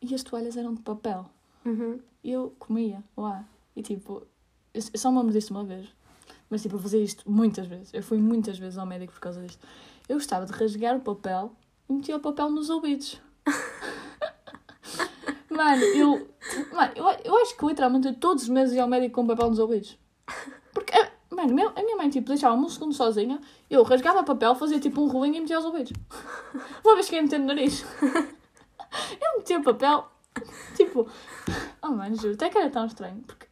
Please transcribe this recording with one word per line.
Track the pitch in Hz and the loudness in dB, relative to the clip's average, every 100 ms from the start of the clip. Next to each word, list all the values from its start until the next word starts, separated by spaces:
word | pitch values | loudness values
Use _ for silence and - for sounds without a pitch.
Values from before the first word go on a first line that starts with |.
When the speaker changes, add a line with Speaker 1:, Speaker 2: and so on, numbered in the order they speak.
Speaker 1:
E | 247 262 | -8 -8
as | |
toalhas | - 233 233 240 | -6 -8 -6 -6
eram | 240 | -8
de | 226 | -8
papel. | - 214 233 185 185 _ _ _ 240 | -8 -8 -6 -6 -10 _ _ _ -6
Speaker 2:
Uhum. | 220 233 254 - _ | -4 -4 -8 -14 _
Speaker 1:
E | 240 | -6
eu | 254 254 - | -4 -6 -10
comia | - 226 220 196 - - | -4 -2 -2 -6 -12 -8
lá. | 208 196 214 _ _ - | -8 -8 -12 _ _ -14
E, | |
tipo, | 214 202 202 202 - _ _ _ _ | -10 -10 -10 -14 -14 _ _ _ _
eu, | 220 214 | -12 -8
eu | 220 | -4
só | 254 | 0
me | 254 | 2
lembro | 233 | 2
disto | 214 214 | 0 -2
uma | 202 196 | -8 -10
vez. | 185 202 _ _ _ - - _ | -12 -16 _ _ _ -20 -20 _
Mas, | 214 | -6
tipo, | 208 196 | -4 -6
eu | |
fazia | 190 214 | 0 0
isto | 208 - 202 | 0 -4 0
muitas | 208 226 208 180 | 4 4 2 -8
vezes. | 180 196 | -14 -12
Eu | 214 | -12
fui | 202 220 | -2 2
muitas | 214 226 214 190 | 4 2 -2 -8
vezes | 185 185 | -10 -10
ao | 185 | -10
médico | 180 180 | -10 -14
por | - | -12
causa | 175 175 | -12 -12
disto. | 180 - - - - - - | -16 -20 -20 -20 -20 -18 -4
Eu | 285 | -4
gostava | 285 185 190 | -2 -4 -4
de | |
rasgar | 202 220 208 233 262 | -2 -2 0 0 0
o | |
papel | 220 202 190 185 214 - _ _ - | -2 -6 -4 -4 -6 -12 _ _ -6
e | |
metia | 277 277 302 | -4 -4 -4
o | |
papel | 294 294 294 | -4 -2 -2
nos | 302 302 | -2 -2
ouvidos. | 320 302 277 - - - _ - | -2 -2 -2 -6 -16 -20 _ -4
<laughs> | - - - - - - - 622 - - - - - - - 359 - - 285 - | -4 -6 -10 -12 -12 -16 -8 -8 -8 -20 -20 -20 -20 -14 -8 -8 -6 -10 -10 -6
Mano, | 311 302 262 | 2 4 6
eu, | - 285 294 269 - _ - - 285 | 6 6 6 4 -2 _ -10 -8 -6
mano, | 339 262 220 | 0 0 4
eu, | 370 - - | 2 2 4
eu | 427 | 4
acho | 466 - | 4 2
que | 302 | -2
literalmente | 294 254 262 262 | 2 4 4 2
eu | - | 0
todos | 349 294 | 2 2
os | 233 | 2
meses | 254 262 | 2 4
ia | 247 | 2
ao | 240 | 2
médico | 254 247 240 | 2 0 0
com | 233 | 0
papel | 226 233 | 2 2
nos | 220 | 2
ouvidos. | 220 214 202 - _ _ - - 277 - _ | 2 0 -4 -16 _ _ -16 -14 -14 -18 _
Porque, | - 427 440 | -8 2 4
eh, | - - _ | 4 -2 _
mano, | 359 285 | -2 2
meu, | 269 440 - | 2 2 0
a | |
minha | 440 415 | -2 0
mãe, | 285 | 0
tipo, | 269 247 | -2 -2
deixava-me | 285 226 233 | 2 2 2
um | 339 | 0
segundo | - 311 | -4 -6
sozinha, | 285 226 214 233 285 - - _ | 0 2 2 -2 -4 -10 -20 _
eu | 269 | 6
rasgava | 226 254 330 381 | 6 6 6 4
papel, | 294 247 226 254 | 2 2 4 4
fazia, | 302 294 | 2 0
tipo, | 285 285 | 0 0
um | 294 | 0
rolinho | 254 285 320 | 2 0 0
e | |
metia | 320 330 | -2 -2
os | 320 | -2
ouvidos. | 320 233 - - - - - | -4 -6 -10 -14 -16 -14 -14
<laughs> | - 254 - - | -12 -12 -12 4
Uma | 440 392 | 6 8
vez | - | 6
que | 330 | 2
ia | |
meter | 294 302 | 2 2
no | 269 | 0
nariz. | 285 277 - - - | 2 0 0 -8 -2
<laughs> | 269 330 - - _ _ _ - - - - 381 | 0 2 -2 -10 _ _ _ -20 -12 -10 -8 -4
Eu | 622 494 | -2 -2
metia | - 339 | 0 2
papel, | 285 240 269 294 - _ _ - - - - - | 2 4 4 2 -2 _ _ -14 -12 -16 -4 4
tipo, | 359 254 226 - - - - - - - | 4 4 -2 -6 -18 -10 -6 -6 -8 -8
oh, | 302 | -4
mano, | 226 196 220 | -4 -4 -4
juro, | 214 | -2
até | 214 359 | -2 0
que | 415 | 2
era | 285 | 0
tão | 240 220 | 0 -4
estranho, | - 185 202 - | -6 -14 -14 -18
porque | - - | -20 -20